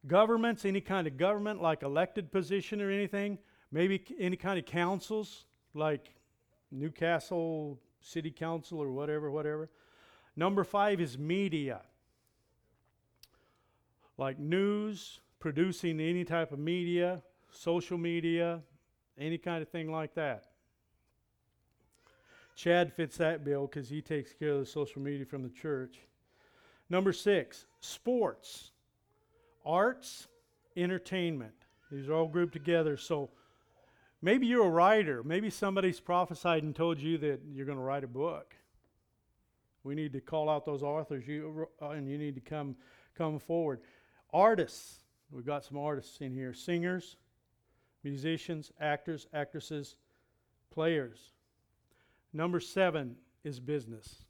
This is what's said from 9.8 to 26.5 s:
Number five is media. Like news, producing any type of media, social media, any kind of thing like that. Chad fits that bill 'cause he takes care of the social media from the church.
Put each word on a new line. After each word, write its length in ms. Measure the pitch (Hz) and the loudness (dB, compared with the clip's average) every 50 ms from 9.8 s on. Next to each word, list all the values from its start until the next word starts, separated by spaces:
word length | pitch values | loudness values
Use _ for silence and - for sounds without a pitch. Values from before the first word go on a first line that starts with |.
| _ _ _ _ - - - - _ _ _ | _ _ _ _ -20 -20 -20 -20 _ _ _
Number 280 | 147 165 190 196 196 180 | 0 0 2 4 2 2
five 380 | 185 - 202 202 208 208 170 | 2 4 4 4 4 4 2
is 160 | 175 143 120 | 0 -2 -2
media. 640 | 131 147 156 175 196 202 190 156 156 143 135 117 95 - _ _ _ _ _ _ _ _ _ _ _ _ _ _ _ _ _ _ _ _ _ _ _ _ _ _ _ - _ _ _ _ _ _ _ _ _ _ _ _ _ _ _ _ _ _ | -6 -2 -2 0 0 0 0 0 0 -2 -2 -6 -8 -10 _ _ _ _ _ _ _ _ _ _ _ _ _ _ _ _ _ _ _ _ _ _ _ _ _ _ _ -20 _ _ _ _ _ _ _ _ _ _ _ _ _ _ _ _ _ _
Like 220 | - 135 135 135 147 | -4 -4 -4 -4 -4
news, 800 | 147 151 170 190 196 202 208 208 214 214 208 170 - - - - _ _ _ _ | -2 0 2 4 4 4 2 2 0 -4 -6 -8 -12 -16 -18 -20 _ _ _ _
producing 600 | - 165 143 143 180 190 170 - - 175 160 156 | -6 -2 2 2 2 2 2 -2 -2 -2 0 0
any 240 | 156 165 175 180 175 | 0 0 0 0 0
type 280 | 170 165 170 165 147 | 0 0 0 0 -2
of 80 | 143 139 | -4 -4
media, 640 | 147 160 175 180 175 170 175 175 175 175 185 180 - - _ _ _ _ | -2 -2 0 0 0 2 2 2 2 2 0 -4 -8 -16 _ _ _ _
social 460 | - - - 170 170 175 170 - 185 | -20 -6 -2 0 0 0 0 -2 -4
media, 640 | 170 170 170 170 170 160 170 165 170 170 170 170 165 147 _ _ _ _ _ _ _ _ _ _ | -2 -2 0 0 0 2 2 2 2 2 0 0 -4 -8 _ _ _ _ _ _ _ _ _ _
any 200 | - 143 156 165 | -6 -4 -4 -4
kind 240 | 165 - 175 170 165 | -4 -4 -4 -4 -4
of 80 | 156 151 | -4 -6
thing 220 | - 170 160 156 | -6 -6 -4 -4
like 220 | 160 160 156 147 _ | -4 -4 -4 -4 _
that. 300 | 170 156 143 123 104 - _ _ _ _ _ _ _ _ _ _ _ _ _ _ _ _ _ _ _ _ _ _ _ _ _ _ _ _ _ _ _ _ _ _ _ _ _ - - - _ _ | -2 -2 -2 -2 -4 -8 _ _ _ _ _ _ _ _ _ _ _ _ _ _ _ _ _ _ _ _ _ _ _ _ _ _ _ _ _ _ _ _ _ _ _ _ _ -20 -20 -20 _ _
Chad 380 | - - 175 170 175 175 - - | -2 4 6 6 6 6 4 0
fits 240 | - 165 139 - | -4 -4 -4 0
that 260 | - 165 156 165 151 143 | 0 0 0 0 0 -2
bill 240 | 143 143 139 139 | -2 0 0 0
'cause 220 | 139 143 147 135 117 | -2 -4 -8 -8 -6
he 120 | 143 151 | -8 -8
takes 320 | 147 - 160 147 131 - - | -6 -4 -4 -4 -4 -6 -10
care 180 | - 156 151 | -4 -2 0
of 80 | 143 139 | 0 0
the 60 | 135 | -2
social 360 | 127 - 156 143 139 - 139 | -2 -4 -4 -4 -4 -4 -6
media 240 | 139 143 143 139 135 | -6 -4 -4 -6 -6
from 180 | 131 - 139 131 | -8 -8 -8 -8
the 60 | 123 | -8
church. 580 | 127 - - 156 147 131 131 127 - - - _ _ _ _ _ _ _ _ _ | -10 -8 -4 -4 -2 -2 -4 -8 -12 -20 -20 _ _ _ _ _ _ _ _ _